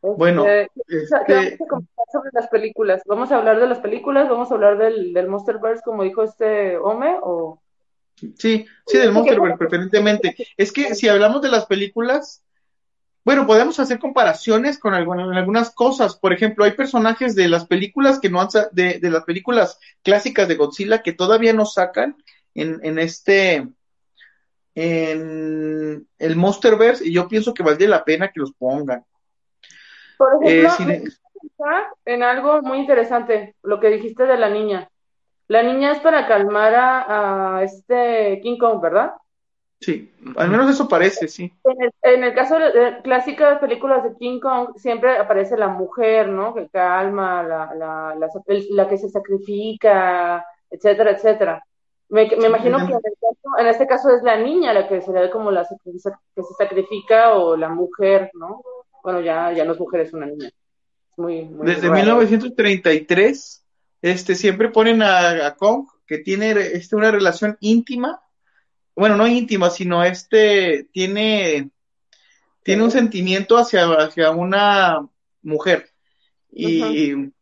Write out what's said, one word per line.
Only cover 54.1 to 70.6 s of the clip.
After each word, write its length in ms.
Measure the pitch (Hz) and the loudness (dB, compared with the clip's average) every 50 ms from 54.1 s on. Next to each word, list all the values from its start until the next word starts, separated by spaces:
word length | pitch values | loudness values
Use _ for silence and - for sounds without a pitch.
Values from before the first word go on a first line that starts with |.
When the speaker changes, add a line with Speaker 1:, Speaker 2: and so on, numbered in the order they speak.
| 247 | 4
Speaker 2:
es 60 | 240 226 | 4 4
la 120 | 247 220 | 2 2
niña 360 | 214 226 262 311 370 339 254 220 | 2 0 0 0 0 0 2 2
la 160 | 202 190 196 | 0 0 0
que 120 | 196 185 | -4 -6
se 120 | 180 - 185 | -4 -4 0
le 80 | 185 | 0
da 100 | 180 185 | 0 0
como 200 | 180 220 220 208 196 | -2 -4 -2 -2 -2
la 120 | 180 170 | -2 -2
sacri-, 280 | - 202 - _ 180 175 180 _ 196 196 _ _ _ _ | -6 -10 -16 _ -18 -18 -10 _ -10 -12 _ _ _ _
que 80 | - 180 | -12 -12
se 120 | 175 185 - | -12 -4 -4
sacrifica 760 | 202 202 196 190 185 190 214 202 196 - 220 220 226 233 220 | -4 -2 -2 -4 -4 -4 -8 -12 0 2 4 6 6 6 4
o 220 | 196 175 165 165 | 4 2 2 0
la 120 | 160 160 160 | 0 -2 -6
mujer, 600 | 165 170 180 180 - - 202 190 196 196 190 190 - | -4 -4 -6 -6 -4 -2 2 2 4 2 2 -2 -10
¿no? 280 | - 165 175 - - - 508 494 494 - _ _ _ _ | -16 -16 -16 -16 -16 -18 -20 -20 -20 -20 _ _ _ _
Bueno, 160 | 180 185 175 | -6 -6 -4
ya, 320 | 170 165 160 165 170 175 170 | -4 -4 -4 -2 -2 -4 -2
ya 120 | 165 151 | -2 -2
no 100 | 160 165 | -2 -2
es 40 | 165 | -6
mujer, 220 | 180 - - 170 | -6 -6 -4 -4
es 120 | 160 160 160 | -4 -4 -6
una 140 | 160 147 | -12 -12
niña. 220 | 143 147 147 139 117 | -12 -12 -12 -14 -16
Es 720 | _ _ _ _ _ _ _ _ _ _ _ _ _ - | _ _ _ _ _ _ _ _ _ _ _ _ _ -10
muy, 260 | 170 170 170 165 160 | -8 -8 -8 -8 -10
muy 220 | 160 156 151 151 170 | -12 -14 -6 -2 -2
Speaker 1:
Desde 140 | - 156 - - | -2 0 0 2
Speaker 2:
raro. 60 | 160 - | 2 4
Speaker 1:
mil 80 | 196 214 | 4 4
novecientos 460 | 233 240 233 202 220 220 233 254 - | 4 4 4 4 2 0 -2 -4 -4
treinta 360 | - 214 208 196 185 - 170 156 | -2 0 0 0 0 2 2 2
y 100 | 151 156 | 2 0
tres, 600 | - 175 180 202 240 277 277 - - - _ _ _ _ _ _ _ _ _ - | 0 2 2 4 2 2 -2 -10 -20 -20 _ _ _ _ _ _ _ _ _ -2
este, 320 | 175 185 180 - - 185 | -2 -2 -2 -2 -4 -4
siempre 360 | 180 - 202 185 196 220 226 | 0 0 0 0 2 -2 0
ponen 320 | 226 233 220 226 233 226 220 | 2 2 4 4 4 4 4
a, 440 | 202 190 180 175 170 170 165 147 | 4 4 4 4 2 0 0 -2
a 80 | 147 - | -4 -4
Kong, 320 | _ 196 208 233 269 277 - _ _ _ | _ 0 0 0 0 -4 -10 _ _ _
que 140 | _ 156 151 | _ -10 -8
tiene, 320 | 156 190 190 196 214 220 214 | -6 -6 -4 -2 0 0 0
este, 440 | 202 190 - 165 175 170 - - | 0 -2 -2 -6 -8 -6 -4 -2
una 160 | 208 214 220 214 | 2 2 2 2
relación 440 | 202 196 180 170 - 214 208 208 _ | 4 2 0 0 0 -4 -6 -6 _
íntima, 640 | 202 214 226 233 233 - 262 240 247 294 339 - _ _ _ _ _ _ _ _ _ _ _ _ _ _ _ | 0 2 2 2 0 -2 -6 -6 -6 -6 -8 -10 _ _ _ _ _ _ _ _ _ _ _ _ _ _ _
bueno, 200 | - 190 214 208 | 0 2 2 4
no 120 | 202 220 233 | 4 2 2
íntima, 420 | 240 247 233 240 220 190 175 175 | 2 0 -2 -2 -2 0 0 0
sino, 320 | 175 - 190 180 175 170 175 | -2 -2 -4 -2 0 0 0
este, 840 | 180 180 180 - _ - 220 214 208 208 202 | 0 -2 -4 -8 _ 2 4 4 4 4 2